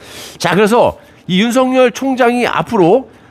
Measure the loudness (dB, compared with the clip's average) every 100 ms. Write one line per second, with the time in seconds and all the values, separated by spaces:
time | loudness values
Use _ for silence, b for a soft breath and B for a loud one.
0 | B B B B -2 0 2 2 0 -2
1 | B B -4 -2 0 0 0 2 0 0
2 | -4 0 0 0 -2 -4 -2 2 2 2
3 | -2 B B